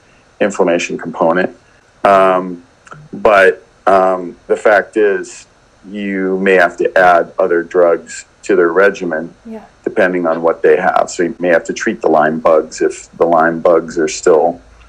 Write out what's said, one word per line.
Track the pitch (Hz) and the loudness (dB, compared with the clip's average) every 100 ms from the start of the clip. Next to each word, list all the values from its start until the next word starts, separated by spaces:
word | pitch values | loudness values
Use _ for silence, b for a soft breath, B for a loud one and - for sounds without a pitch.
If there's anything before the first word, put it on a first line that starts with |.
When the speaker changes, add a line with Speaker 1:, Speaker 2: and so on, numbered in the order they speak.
| b b b - | b b b -6
Speaker 1:
inflammation | 104 - 87 87 - - | -4 -2 -2 -2 -4 -8
component. | 85 - 85 87 92 - b b b _ | -10 -2 -2 0 -4 -8 b b b _
Um, | 101 98 95 92 92 87 - _ - - - | 2 4 4 0 -4 -10 -18 _ -20 -20 -16
but, | - 110 98 92 - - _ - | -2 2 4 4 2 -8 _ 0
um, | 95 95 92 87 - - | 2 2 -2 -6 -12 -6
the | 104 | -2
fact | 113 101 92 110 | 2 2 0 0
is, | 104 95 87 - - _ _ _ 95 | 0 0 -6 -18 -20 _ _ _ -16
you | 104 101 95 92 95 | -10 -8 -4 -4 -2
may | 98 | 2
have | 92 85 - | 4 2 0
to | - 95 | -2 2
add | 90 85 85 - | 4 4 2 -2
other | 92 85 | 0 -2
drugs | 82 90 87 82 80 - - _ | 0 2 2 0 -4 -20 -20 _
to | - 92 | -2 0
their | 85 | 2
regimen | 85 101 - 90 80 85 - 226 | 2 0 0 -6 -8 -8 -14 -18
Speaker 2:
Yeah. | 220 - _ | -18 -20 _
Speaker 1:
depending | - - 92 90 82 | -8 -2 -2 -2 -2
on | 82 | -2
what | 82 80 | -2 0
they | 85 76 | 2 2
have. | 92 - - | 0 -2 -2
So | - | -4
you | 85 82 | -6 -4
may | 90 | -2
have | 82 | 0
to | - | -2
treat | - 113 98 | -6 -6 -4
the | 82 | 0
Lyme | 80 78 80 | 2 0 0
bugs | 82 78 78 - | 2 2 0 -4
if | 78 - - - | -4 -4 -12 -4
the | 85 | 0
Lyme | 82 82 82 | 2 0 0
bugs | 87 82 82 85 | 2 0 0 -4
are | 78 | -4
still | - 90 80 82 85 - b | -2 2 2 2 -4 -14 b